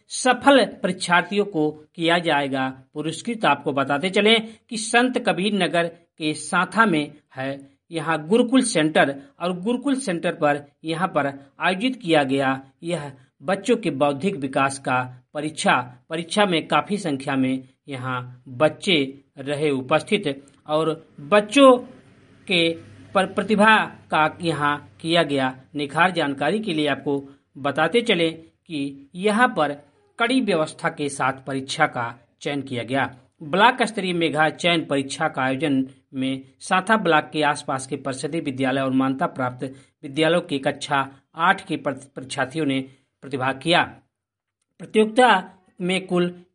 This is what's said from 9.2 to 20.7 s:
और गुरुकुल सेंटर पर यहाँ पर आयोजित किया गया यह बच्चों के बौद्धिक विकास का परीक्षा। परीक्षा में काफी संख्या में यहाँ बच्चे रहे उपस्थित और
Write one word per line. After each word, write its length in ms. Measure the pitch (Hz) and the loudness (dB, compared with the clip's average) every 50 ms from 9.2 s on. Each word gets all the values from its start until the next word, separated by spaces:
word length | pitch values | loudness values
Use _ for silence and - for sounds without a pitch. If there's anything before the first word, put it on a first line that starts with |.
| - - _ - | -12 -20 _ -8
और 200 | 170 180 185 175 | -6 -6 -6 -4
गुरुकुल 360 | 180 226 247 254 - 285 269 | -4 -4 -4 -2 -2 -2 -2
सेंटर 360 | 262 - 196 175 170 170 175 | -2 -2 -4 -4 -2 -4 -4
पर 320 | 170 165 151 147 147 143 147 - _ _ - | -2 0 2 2 2 0 -4 -12 _ _ -8
यहाँ 240 | 160 160 156 190 | -6 -4 -2 -2
पर 440 | 180 - 147 139 139 139 - - - _ - | -2 0 0 -2 -2 -4 -8 -14 -20 _ -2
आयोजित 360 | 156 175 190 185 233 262 254 | -2 0 0 0 -2 -2 -4
किया 280 | - - 170 156 151 139 | -4 0 2 4 4 4
गया 380 | 131 135 139 135 131 135 131 - - _ _ 170 | 2 0 0 2 0 0 -2 -6 -14 _ _ -8
यह 300 | 170 175 156 147 139 127 - _ _ _ _ 139 | -6 -6 -6 -6 -10 -14 -18 _ _ _ _ -4
बच्चों 340 | 160 196 190 196 - 233 | -4 -4 -2 0 0 0
के 120 | 233 220 170 | 0 0 -2
बौद्धिक 460 | 143 131 147 143 143 139 - 202 202 | 0 0 0 0 0 0 -2 -4 -2
विकास 440 | 131 139 131 135 - 135 139 139 - | -4 -6 -2 0 0 0 0 0 -4
का 440 | - 147 127 127 123 127 - - _ _ - | -2 -2 0 0 -2 -4 -10 -18 _ _ -10
परीक्षा। 680 | 151 147 156 156 - - 196 156 127 123 123 - - _ - | -8 -8 -6 -6 -2 2 2 2 2 0 -4 -12 -20 _ -8
परीक्षा 360 | 160 165 170 - - 208 208 | -8 -8 -8 -2 0 2 2
में 220 | 190 175 156 156 | 4 2 0 0
काफी 300 | - 165 147 - - 208 | 2 0 0 2 0 -4
संख्या 380 | 196 - 160 139 131 - 147 135 | -4 -2 -4 -4 -4 -4 -2 0
में 340 | 135 131 131 131 131 131 - _ _ _ | 0 0 0 -2 -4 -8 -12 _ _ _
यहाँ 560 | 147 139 123 123 127 127 123 127 - - - _ | -12 -10 -8 -6 -6 -6 -6 -8 -10 -16 -20 _
बच्चे 720 | 135 127 123 156 151 156 - - 196 175 147 135 135 - - _ _ _ | -14 -2 0 0 0 0 -2 -2 0 2 2 2 -2 -6 -12 _ _ _
रहे 320 | 147 131 139 147 143 156 147 | -12 -8 -6 -4 -2 0 0
उपस्थित 760 | 135 131 131 127 160 156 156 - 214 - - 147 135 - - - _ _ _ | 0 -2 0 0 0 0 0 0 -2 -2 -2 -4 -6 -6 -12 -20 _ _ _
और 400 | - | -2